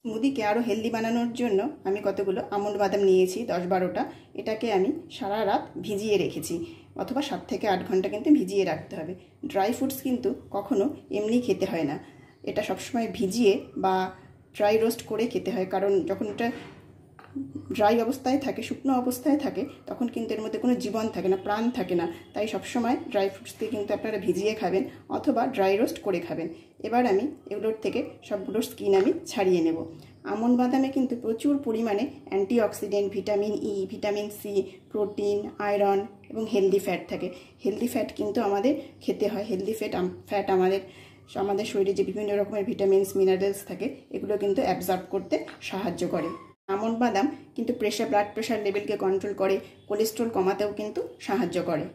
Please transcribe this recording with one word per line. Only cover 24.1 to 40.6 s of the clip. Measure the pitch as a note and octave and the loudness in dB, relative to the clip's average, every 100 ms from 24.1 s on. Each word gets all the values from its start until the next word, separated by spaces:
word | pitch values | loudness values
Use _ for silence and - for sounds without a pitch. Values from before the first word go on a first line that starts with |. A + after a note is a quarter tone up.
| G#3+ F#3 | -2 0
ভিজিয়ে | F3 G#3+ A3 | 0 0 0
খাবেন | F3+ F#3+ - - - - | 0 0 -2 -8 -8 -2
অথবা | - A3+ B3+ G#3 | 0 2 0 2
ড্রাই | F#3+ G3+ | 2 4
রোস্ট | A#3+ - G#3 | 2 0 -2
করে | F3 E3+ | -2 -2
খাবেন। | D#3 E3 - - _ A3 | -6 -6 -10 -20 _ 0
এবার | A#3+ B3 | 2 4
আমি | G3 C#4 - - | 2 0 -6 -10
এগুলোর | G#3 A3 A3 | -4 -2 -2
থেকে | G3 A3+ D4 - - | -2 -2 -6 -10 -6
সবগুলোর | G3+ F#3+ G#3 - | -6 -2 -2 -2
স্কিন | - G3+ F#3+ | -2 4 6
আমি | A3 - - | 6 2 -2
ছাড়িয়ে | A3 F#3 F3+ D#3+ | 2 4 6 4
নেব। | E3 D#3+ - - - - | 0 -6 -12 -20 -14 -6
আমন্ড | G#3 A#3+ B3 | 0 4 4
বাদামে | B3 C4 C4+ C4+ | 4 4 2 2
কিন্তু | B3+ A#3 | 0 0
প্রচুর | A3+ A3+ C#4+ C#4 A#3+ | -2 0 2 2 0
পরিমাণে | A3 A3+ G3+ C4+ - - | 0 0 0 -2 -6 -2
অ্যান্টিঅক্সিডেন্ট, | - G3 A#3+ G#3 - G3+ G3+ G3+ | 0 2 2 2 -2 -2 0 0
ভিটামিন | G3 F#3 G3+ G#3+ G#3 A3 | -2 0 0 0 -2 -2
ই, | G3+ F#3 | -4 -4
ভিটামিন | A3 G#3 G#3 G#3 - | -4 -2 -2 -4 -8
সি, | G#3 G3+ F#3+ - - | -2 -2 -2 -10 -8
প্রোটিন, | G#3+ G3 - G3+ G3+ G#3 - G#3 | -2 -2 0 0 0 -2 -4 0
আয়রন | G3+ G3+ G3 G#3+ - - | 4 4 4 0 -12 -10
এবং | A3 A3 | -6 0
হেলদি | G3+ F#3+ G3 G3 | 4 4 4 2
ফ্যাট | F3 - | -4 -4
থাকে। | F3 E3+ - - - | -6 -6 -8 -20 -6
হেলদি | G3 G#3 A#3+ | -4 -2 -2
ফ্যাট | C#4 - - | 0 -4 -4
কিন্তু | - B3 G3+ | -2 0 2
আমাদের | G3+ A#3+ - - - | 2 2 0 -4 -8
খেতে | - - G3+ | -4 0 0
হয়। | G3+ G#3+ | -2 -4
হেলদি | F#3 G3 A3 | -4 -2 -4
ফ্যাট | G#3 - | -2 -2
আম-, | F3+ - - | -2 -4 -4
ফ্যাট | G#3 F#3+ | -2 2
আমাদের, | F#3 | 4